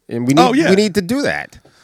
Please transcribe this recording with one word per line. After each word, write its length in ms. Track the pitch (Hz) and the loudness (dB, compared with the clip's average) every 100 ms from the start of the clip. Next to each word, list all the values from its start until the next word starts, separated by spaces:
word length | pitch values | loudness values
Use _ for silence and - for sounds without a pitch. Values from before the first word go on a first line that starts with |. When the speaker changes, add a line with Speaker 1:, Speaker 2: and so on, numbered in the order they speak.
| - | -12
Speaker 1:
and 160 | 117 | -6
we 100 | 120 | 0
need, 60 | 139 | 2
Speaker 2:
Oh, 120 | 254 | 4
yeah. 180 | 254 320 | 2 2
Speaker 1:
we 60 | 190 | 2
need 180 | 214 | 2
to 80 | 190 | -2
do 180 | 175 262 | -4 -4
that 360 | 269 73 69 - _ _ | -4 -6 -10 -18 _ _